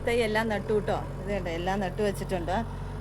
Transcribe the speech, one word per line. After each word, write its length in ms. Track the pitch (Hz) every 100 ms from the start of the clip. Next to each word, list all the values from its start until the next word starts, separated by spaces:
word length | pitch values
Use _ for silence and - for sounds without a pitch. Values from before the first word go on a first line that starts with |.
| 240
തൈ 100 | 233 220
എല്ലാം 160 | 214 226
നട്ടു 200 | 202 190 214
കേട്ടോ. 200 | 208 170 147 -
ഇത് 80 | 185 202
കണ്ടോ, 160 | 175 165
എല്ലാം 180 | 175 196 185
നട്ടു 160 | 175 208
വെച്ചിട്ടുണ്ട്. 500 | 190 - 185 165 196 226 - - -